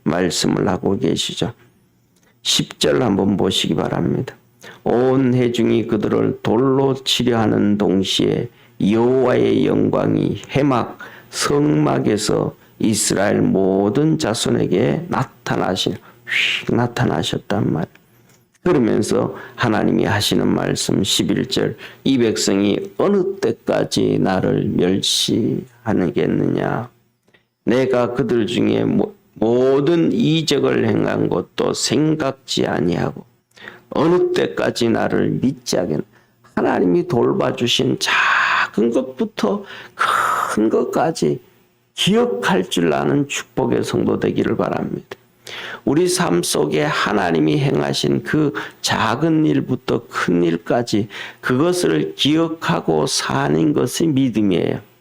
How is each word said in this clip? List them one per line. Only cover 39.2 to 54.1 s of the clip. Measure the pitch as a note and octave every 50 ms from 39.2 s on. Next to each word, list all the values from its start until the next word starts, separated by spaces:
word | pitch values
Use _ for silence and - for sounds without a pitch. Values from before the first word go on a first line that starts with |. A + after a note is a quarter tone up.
| A3+ G#3+ - - - G#3 G3 G#3 G3+ - - - - - -
큰 | - - - - - - - - - - - - - G#2+ A2+
것까지 | - A3 B3 A#3+ - - B2+ E3 - - - - C#3+ - - _ _ _ _ _ _ _ _ _ _
기억할 | - - F3 G3+ A3+ A#3+ A#3+ - - - - F#3 F#3 F#3 -
줄 | - F#3 E3+ E3 D3
아는 | C#3 C#3+ D3 C#3+ C#3+ C#3+ -
축복의 | - - - - _ - C3 A#2+ B2 A#2 A2+
성도 | - - A#2+ A2+ A2 G#2+ G2+
되기를 | - G#2 - - G#2+ - A2+
바랍니다. | - - - - - - - - - - - - - _ _ _ _ _ - - - - - - - -
우리 | - C3+ D#3 F3+ F3+
삶 | F3+ F3+ F3+ D#3+ F3+ F3 F3
속에 | - - D#3+ D#3 D3 D3+ D3+ D3
하나님이 | D3+ D3+ - - - G#3 G#3 G3 F3 E3 D#3+ D3+ D#3 D3+ C#3+
행하신 | C3+ C#3+ - D3 C#3+ C#3+ C#3+ - - C#3+ C#3+ C3+ -
그 | - - D3+ D3+ C#3 - - - - - -
작은 | - - - F#2+ G#2+ A2 A2+ B2+ D#3 E3 D#3+ D#3 D#3
일부터 | D#3 D3 C3+ - - B2+ B2 - - B2+ B2 - -
큰 | - - - - F3 F3 F3
일까지 | E3+ E3 E3+ - - C#3+ A#2+ B2 - - G#2 G#2+ - - - - - - -
그것을 | - - B2+ B2+ D#3 F3 F3+ F3+ E3+ D#3+ E3 D3+ D3+ - -
기억하고 | - - C3+ D3+ D#3+ E3 E3 - - - - F3 F3 - - D#3+ D3+ D3 C#3+
사는 | - - - - C3 C3+ C#3 C#3+ D3+ D#3+ D#3+ D#3 D3
것이 | D3+ C3+ B2 - - E3+
믿음이에요. | E3